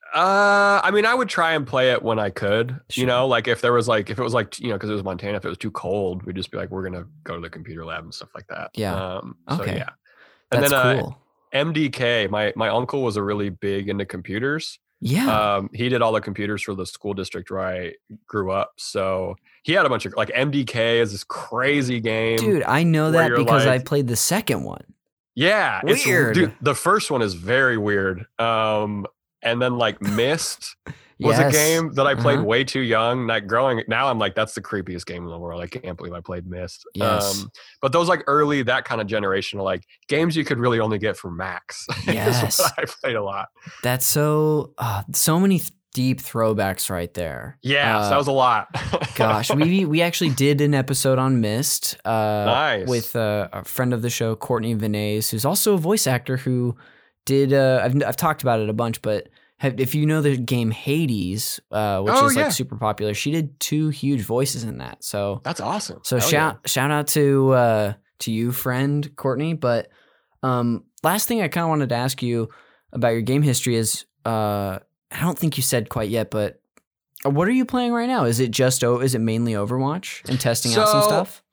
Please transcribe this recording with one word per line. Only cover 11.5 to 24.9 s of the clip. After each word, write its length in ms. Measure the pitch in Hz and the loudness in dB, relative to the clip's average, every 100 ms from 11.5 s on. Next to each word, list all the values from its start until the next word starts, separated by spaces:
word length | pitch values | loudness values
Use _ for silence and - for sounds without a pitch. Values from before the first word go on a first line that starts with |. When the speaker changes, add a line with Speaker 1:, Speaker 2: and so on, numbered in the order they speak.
Speaker 1:
M 200 | 135 156 | -2 0
D 160 | 156 147 | 0 -2
K, 360 | 123 120 120 98 | 0 0 2 0
my, 260 | 104 107 - | 0 -2 0
my 120 | 110 | 0
uncle 340 | 107 123 143 | 0 -2 -2
was 140 | 123 104 | -2 -2
a 60 | |
really 280 | 101 104 101 | -2 -2 -4
big 380 | 90 101 98 98 | -4 -4 -4 -4
into 160 | 101 98 | -4 -6
computers. 720 | 92 90 98 135 151 - - _ _ | -8 -8 -6 -4 -4 -8 -16 _ _
Speaker 2:
Yeah. 540 | 107 156 262 107 104 101 | -2 0 2 2 2 0
Speaker 1:
Um, 140 | 98 | -2
he 140 | 104 123 | -4 -2
did 140 | 123 | 2
all 80 | 113 | 2
the 80 | 110 | 0
computers 400 | 107 98 104 104 | -4 -6 -4 -4
for 120 | - | -6
the 100 | 95 | -8
school 300 | 90 - 104 | -8 -8 -8
district 360 | 98 92 87 90 | -6 -6 -10 -8
where 100 | 95 | -6
I 320 | 92 92 87 - _ 107 _ | -4 -6 -8 -12 _ -20 _
grew 240 | 107 95 | -4 -2
up. 220 | 98 - _ | -2 -4 _
So 580 | - 101 95 95 92 95 _ _ | -8 -4 -2 -2 -4 -10 _ _
he 100 | - | 0
had 140 | 180 156 | 2 4
a 20 | |
bunch 160 | 120 98 | 2 -2
of, 80 | - | -4
like, 140 | 120 | -2
M 160 | 120 139 | 0 0
D 140 | 143 | 0
K 360 | 127 120 117 117 | -2 0 2 4
is 120 | 113 | 2
this 100 | 101 | -2
crazy 760 | - - - 113 131 143 127 123 | -10 -12 -8 -2 0 2 0 -2
game 380 | 113 110 113 113 | -2 0 0 2
Speaker 2:
Dude, 240 | 156 180 | 2 2
I 180 | - 131 | 2 2
know 220 | 170 160 | 4 4
Speaker 1:
where 80 | 156 | 4
Speaker 2:
that 160 | 160 160 | 4 4
Speaker 1:
you're 100 | 120 | 2
Speaker 2:
because 280 | 117 113 113 | 4 4 4
I 100 | 127 | 2
Speaker 1:
like 80 | |
Speaker 2:
played 240 | 131 143 120 | 0 0 0
the 80 | 117 | 0
second 480 | - 190 220 110 | 0 0 0 -4
one. 180 | 58 50 - | -4 -10 -16